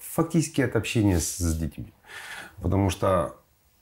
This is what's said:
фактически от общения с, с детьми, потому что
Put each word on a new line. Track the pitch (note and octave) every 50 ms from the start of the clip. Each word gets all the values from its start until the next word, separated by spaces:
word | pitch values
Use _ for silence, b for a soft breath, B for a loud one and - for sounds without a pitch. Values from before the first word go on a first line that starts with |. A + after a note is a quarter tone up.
фактически | - - - - D#3+ D#3+ - E3 D3+ - - C#3+ B2+
от | - -
общения | A2+ G2+ - - A#2+ G#2 G2+ F2+
с, | E2 D#2+ - - - E2+
с | E2 D#2+
детьми, | D#2+ D#2+ D2 - - A#1+ - - _ B B B B B B B B B B B -
потому | - F2+ F#2+ G2 G2+ F#2
что | - - G2+ G2 F#2 F2 D2+ - - - _ _ _ _ _ _ _ _